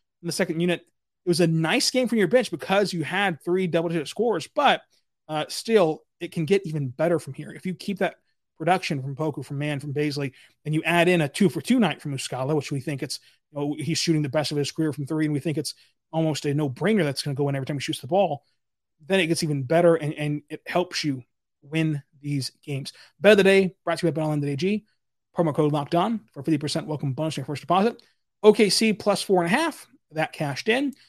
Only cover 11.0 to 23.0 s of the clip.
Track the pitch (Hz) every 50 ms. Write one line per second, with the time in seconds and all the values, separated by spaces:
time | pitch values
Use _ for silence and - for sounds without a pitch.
11 | 170 180 180 170 151 139 - - 208 175 - 165 - - 233 262 220 165 143 -
12 | - 151 139 131 - - - 123 131 135 156 151 135 - 151 135 - 165 147 131
13 | 151 135 - - _ _ _ _ _ _ - 143 147 147 147 151 147 143 165 -
14 | - 175 165 151 147 139 123 156 147 - 156 147 143 - - - 160 156 143 -
15 | 143 131 165 156 156 151 151 143 135 170 147 160 139 - - _ _ _ _ _
16 | _ _ - 160 160 156 147 - - 147 143 147 156 139 123 - 151 190 226 208
17 | 165 143 131 - - 147 139 127 147 143 139 139 131 - 151 139 - - 160 -
18 | - 127 170 190 202 170 147 - _ _ _ _ _ _ _ _ _ _ _ _
19 | 156 139 190 190 180 160 165 - - 156 151 139 131 123 160 165 175 170 165 160
20 | 156 147 151 - 151 147 147 147 - - 160 - - - - 175 175 180 - -
21 | - 151 135 127 120 _ _ _ _ _ _ _ _ 139 151 160 160 156 151 143
22 | - _ _ 139 139 147 143 139 127 - - _ _ - 143 135 139 - - -